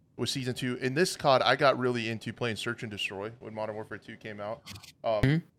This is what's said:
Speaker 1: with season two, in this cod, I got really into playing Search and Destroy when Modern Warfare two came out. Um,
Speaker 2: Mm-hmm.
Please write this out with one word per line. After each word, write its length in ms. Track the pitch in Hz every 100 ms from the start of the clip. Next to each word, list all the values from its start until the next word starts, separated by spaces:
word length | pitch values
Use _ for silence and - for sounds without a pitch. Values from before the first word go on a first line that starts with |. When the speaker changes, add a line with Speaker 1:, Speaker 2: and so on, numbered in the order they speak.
| _ -
Speaker 1:
with 120 | 117
season 240 | 139 123
two, 220 | 120 127 120
in 120 | 127
this 220 | 131 185 -
cod, 260 | 147 131
I 140 | 117 135
got 240 | 143 127
really 300 | 123 120 110
into 220 | 110 117
playing 240 | 104 120 104
Search 260 | 120 120
and 80 | 117
Destroy 400 | 101 - 98 107 117
when 140 | 110
Modern 220 | 107 110 107
Warfare 220 | 107 104
two 200 | - 110
came 220 | 110 104
out. 220 | 104 117 - 101 - -
Um, 180 | 117 107
Speaker 2:
Mm-hmm. 160 | 131 160 -